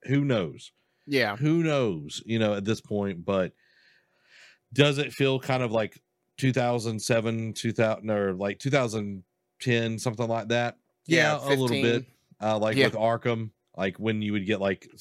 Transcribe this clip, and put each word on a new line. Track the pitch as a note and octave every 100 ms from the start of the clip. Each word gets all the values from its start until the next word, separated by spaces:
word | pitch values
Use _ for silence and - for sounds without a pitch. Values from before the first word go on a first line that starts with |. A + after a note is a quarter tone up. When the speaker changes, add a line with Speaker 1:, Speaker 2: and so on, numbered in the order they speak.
| -
Speaker 1:
Who | C#3
knows? | C#3+ A#2 F2 - - _ _ _ -
Speaker 2:
Yeah. | C#3 A2 G#2
Speaker 1:
Who | D3+ E3
knows, | E3 C#3+ A#2+ E2 D2 - -
you | A2+
know, | G#2+
at | G2+
this | G2+ G#2+
point, | - G#2 G2+ F2
but | E2+ G2 F2+ - _ _ _ _ _ _ _ - - _ _
does | A#2 C#3+ C#3
it | C3+
feel | - C#3 C3+
kind | - C3
of | B2
like | A2 G#2+ - _ _ _ -
two | C3+
thousand | B2+ A#2+ B2 A2 A2
seven, | - A#2 A2 A2+ A2+
two | G#2 A#2
thousand, | A2 A2 A2 A2
or, | G#2 G2
like, | F#2 G2+ G2
two | C3+
thousand | C#3 A#2+ A2 G#2 G2 - _ _ -
ten, | - A#2 A2+ A2
something | B2+ A2+ A#2
like | A2+ G#2+
that? | A#2 A#2+ - _ _ -
Speaker 2:
Yeah, | E3 D#3 D3+
Speaker 1:
Yeah, | C#3
a |
little | C#3 B2+
bit. | C#3
Speaker 2:
fifteen. | B2 B2+ C3 _ _ -
Speaker 1:
Uh, | G#2+ A2
like, | G#2+ B2
Speaker 2:
Yeah. | B2+
Speaker 1:
with | A2
Arkham, | A2 A#2 B2 A#2 A2 - _ -
like, | F#2+ F2+
when | A2 G#2+
you | G#2
would | G#2 F#2+
get, | G#2
like, | G2 F#2+ - -